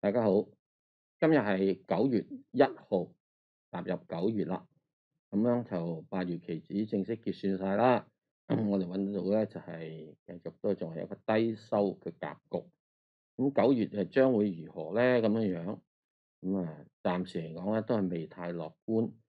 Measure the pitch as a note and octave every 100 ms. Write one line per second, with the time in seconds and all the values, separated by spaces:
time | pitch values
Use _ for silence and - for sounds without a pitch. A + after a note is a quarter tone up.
0 | G#2 A2 A2 F#2+ - - _ _ _ _
1 | _ _ D#3+ D#3 G#2 F#2+ G2 F2 - F#2+
2 | C3 A2+ - C4+ - B2 C3+ - - G2
3 | F2 _ _ _ _ _ _ F2 F#2 F2
4 | - E2+ F#2+ A2+ D#2+ F2+ - _ _ _
5 | _ _ _ G2+ A#2 A#2+ A#2 F#2 E2+ E2
6 | - F#2+ F2+ E2 - E2 - G2 G#2+ G#2
7 | F#2+ A2+ G#2+ F#2+ G2+ F#2+ F#2+ G2 B2 B2
8 | - _ _ _ _ A2+ G#2+ G2+ F2 F#2+
9 | G2 G2+ F2+ G#2 G#2+ F2+ - E2 D#2+ D#2+
10 | D#2 D2 - F2 E2 - G#2+ F#2+ E2+ E2
11 | E2+ - - A2 A2+ A2 - G#2+ G2+ -
12 | - - D#2 D2 _ F2 - _ _ _
13 | _ _ _ - C3 C#3 A2 C3 G#2 G#2
14 | F2+ - C3 A#2+ G#2 E2+ D#2 F2+ D#2+ G2
15 | B2+ B2 A2 A2 G#2+ F2 E2+ A2+ _ _
16 | _ _ _ _ F#2 G2 E2+ D2+ - _
17 | G2+ F2+ F2+ F2 D#2+ E2 F#2 A2 A2+ A#2
18 | F#2+ F2 D#2+ - F2 F2 D#2+ - - A2
19 | A#2 -